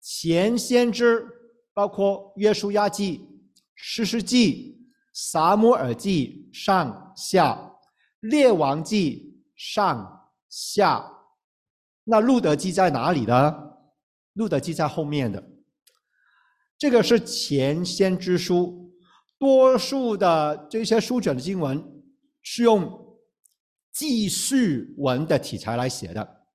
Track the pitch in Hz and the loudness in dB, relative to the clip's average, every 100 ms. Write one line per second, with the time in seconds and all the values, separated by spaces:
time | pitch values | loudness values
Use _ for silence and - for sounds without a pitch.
0 | - - 165 165 196 240 - 240 240 233 | -12 -8 -2 2 2 0 0 2 2 2
1 | 240 233 - - _ _ _ - 202 - | 2 2 -2 -20 _ _ _ -4 -4 0
2 | 196 196 - - 208 208 202 208 202 - | -2 -2 -8 -2 0 0 0 0 0 -2
3 | 202 147 - - _ _ _ _ - - | -4 -6 -12 -20 _ _ _ _ -12 -6
4 | 214 196 180 247 214 123 - - - _ | -4 -4 0 4 4 2 -8 -20 -20 _
5 | _ - - 165 160 208 226 247 135 117 | _ -12 -6 0 2 4 4 4 0 -4
6 | 196 180 120 - - - - 190 147 104 | -2 0 -2 -8 -20 -10 -2 0 0 -6
7 | - - - 190 151 101 - - _ _ | -18 -16 -2 2 2 0 -10 -20 _ _
8 | _ _ 220 294 269 196 147 143 165 214 | _ _ -4 4 4 4 2 0 -2 0
9 | 165 113 - - _ _ - - 196 131 | 0 -4 -14 -20 _ _ -8 -2 0 -2
10 | 95 - _ _ _ - - - 190 127 | -8 -18 _ _ _ -14 -10 0 2 2
11 | - - _ _ _ _ _ _ _ _ | -6 -20 _ _ _ _ _ _ _ _
12 | - 220 226 254 185 151 185 180 190 135 | 0 2 4 2 2 0 -2 2 2 2
13 | 131 170 139 123 147 156 - - _ _ | 0 0 2 4 4 0 -14 -20 _ _
14 | _ _ _ - 220 156 131 160 156 - | _ _ _ -6 -2 -2 -4 -4 -4 -2
15 | 151 147 123 95 - - _ _ _ _ | -4 -2 -2 -6 -12 -20 _ _ _ _
16 | _ _ _ _ _ _ _ _ 294 240 | _ _ _ _ _ _ _ _ 0 2
17 | 190 233 - - - 143 131 156 175 - | 4 2 0 -10 -4 0 0 -2 -4 -2
18 | 190 185 180 180 - 175 180 - - _ | 0 0 0 -2 0 0 0 -6 -20 _
19 | _ _ _ _ 277 269 262 254 - 277 | _ _ _ _ 2 6 6 4 0 -4
20 | 247 202 190 160 151 147 - 220 226 220 | -2 0 2 2 0 -4 -6 -6 0 0
21 | - 247 190 131 143 190 147 139 - - | 0 -2 0 -4 -4 -4 -4 -4 -8 -20
22 | _ _ _ _ - - 233 214 151 - | _ _ _ _ -14 0 4 4 2 -10
23 | - _ _ _ _ _ _ _ _ - | -20 _ _ _ _ _ _ _ _ -8
24 | 302 240 202 - - 269 233 135 - - | -2 0 0 -4 -2 2 2 0 -6 -4
25 | 139 127 160 143 - - - 117 127 - | -2 -2 0 0 -2 -10 -6 -4 -4 -6
26 | 90 90 104 _ _ | -10 -10 -10 _ _